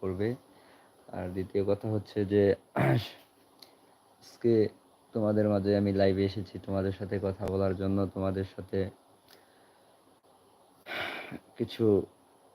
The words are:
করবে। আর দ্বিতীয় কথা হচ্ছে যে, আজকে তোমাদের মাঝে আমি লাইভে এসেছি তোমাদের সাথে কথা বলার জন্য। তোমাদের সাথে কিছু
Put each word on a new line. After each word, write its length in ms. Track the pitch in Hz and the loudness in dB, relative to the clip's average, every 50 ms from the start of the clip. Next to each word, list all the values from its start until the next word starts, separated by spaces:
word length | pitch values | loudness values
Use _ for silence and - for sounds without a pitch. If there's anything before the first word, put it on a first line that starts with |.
করবে। 260 | 98 95 90 95 104 117 131 - _ _ - - - - - - _ _ _ _ - - | -6 -6 -4 -2 -2 -4 -4 -6 _ _ -20 -20 -20 -20 -20 -20 _ _ _ _ -18 -14
আর 160 | 98 92 90 90 | -10 -8 -8 -6
দ্বিতীয় 340 | 90 98 92 - - 101 95 | -6 -6 -6 -2 -2 0 2
কথা 240 | 101 101 98 - 110 | 2 0 0 0 -2
হচ্ছে 360 | 107 104 98 - - 107 101 | -2 -2 -4 -4 -4 -4 -2
যে, 180 | 92 101 101 101 98 - - - _ - - 135 135 131 117 - - - - - _ _ _ _ _ _ - - - _ _ _ _ _ _ _ _ _ | 2 4 4 6 6 4 2 -2 _ -2 0 2 2 2 2 0 -4 -14 -20 -20 _ _ _ _ _ _ -20 -20 -20 _ _ _ _ _ _ _ _ _
আজকে 380 | _ - - - - - 120 113 110 104 - - - _ _ _ _ _ _ - | _ -20 -20 -10 -2 2 4 4 4 2 0 -2 -10 _ _ _ _ _ _ -4
তোমাদের 320 | 113 107 107 107 107 104 107 | -2 0 0 2 2 2 2
মাঝে 220 | 104 98 95 101 101 | 2 2 2 2 2
আমি 140 | 101 104 101 95 | 2 2 2 4
লাইভে 300 | 98 98 98 92 95 98 | 4 4 4 4 2 0
এসেছি 300 | 95 - 110 95 - - 92 | 0 -2 -4 -8 -10 -12 -12
তোমাদের 320 | - 98 98 98 95 98 | -8 -4 -2 -2 -2 -2
সাথে 280 | 95 - 104 - 104 95 | -4 -6 -6 -6 -4 -4
কথা 240 | 98 95 95 - 101 | -2 -4 -4 -4 -4
বলার 280 | 92 95 95 98 95 92 | -2 0 0 0 0 0
জন্য। 220 | 98 98 95 98 98 98 | -2 -2 0 0 0 0
তোমাদের 380 | 95 - 98 95 95 92 95 92 | -2 -2 -2 -2 -2 -2 -2 -4
সাথে 340 | - - - 90 - 101 98 92 98 - _ _ _ _ _ _ - - - _ _ _ _ _ _ _ _ _ _ _ _ _ _ _ _ _ _ _ _ _ _ _ _ _ _ _ _ - - - - - - - - - - - - _ _ - | -6 -8 -14 -10 -4 -2 -2 -2 -4 -6 _ _ _ _ _ _ -20 -20 -20 _ _ _ _ _ _ _ _ _ _ _ _ _ _ _ _ _ _ _ _ _ _ _ _ _ _ _ _ -14 -10 -8 -8 -8 -8 -10 -12 -14 -14 -16 -16 _ _ -8
কিছু 280 | - 117 - - - 117 107 101 92 - - _ _ _ _ _ _ _ _ | -6 -6 -6 -2 0 2 4 4 4 2 -2 _ _ _ _ _ _ _ _